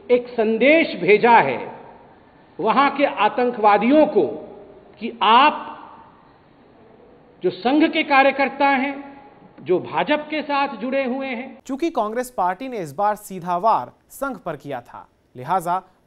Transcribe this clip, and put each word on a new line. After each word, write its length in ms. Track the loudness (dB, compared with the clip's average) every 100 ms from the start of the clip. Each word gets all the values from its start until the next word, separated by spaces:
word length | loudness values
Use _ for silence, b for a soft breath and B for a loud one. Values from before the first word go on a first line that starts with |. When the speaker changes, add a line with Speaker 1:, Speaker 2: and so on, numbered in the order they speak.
| 0
Speaker 1:
एक 140 | 0 0
संदेश 720 | -4 -2 2 4 4 2 -2
भेजा 380 | 2 4 6 6
है 440 | 4 -2 -8 -16 -20 -20 -20 -20 _ _ _ -6
वहां 300 | 0 2 2
के 140 | 2
आतंकवादियों 1000 | -2 0 -2 0 -2 2 4 4 4 4 4
को 420 | 2 0 -4 -14 -20 -20 -20 -20 -14
कि 180 | -12 -2
आप 560 | 4 6 6 2 -10 -16 -20 -20 -20 _ _ _ _ _ _ _ -20 -20 -20 -20 _ _
जो 80 | -4
संघ 420 | -2 0 2 2
के 100 | 0
कार्यकर्ता 680 | 2 4 4 2 -2 0 0
हैं, 540 | 0 -2 -8 -14 -20 -20 -20 -20 -10
जो 180 | -2 -2
भाजपा 380 | -2 -4 -2 -2
के 260 | -4 -8
साथ 340 | -4 -2 -4 -6
जुड़े 280 | -6 -4
हुए 220 | -4 -6 -8
हैं। 360 | -10 -12 -16 -12
Speaker 2:
चूंकि 240 | -6 -4
कांग्रेस 400 | -4 -4 -4 -8
पार्टी 380 | -4 -4 -4 -8
ने 100 | -10
इस 140 | -10
बार 240 | -2 -2 -2
सीधा 400 | -8 -12 -6 0
वार 360 | 2 0 -2 _ _
संघ 260 | -10 -10 -8
पर 200 | -10 -12
किया 240 | -10 -12
था, 280 | -12 -20 -20 _ _ -14
लिहाजा 460 | -4 -4 -2 -4 -6 b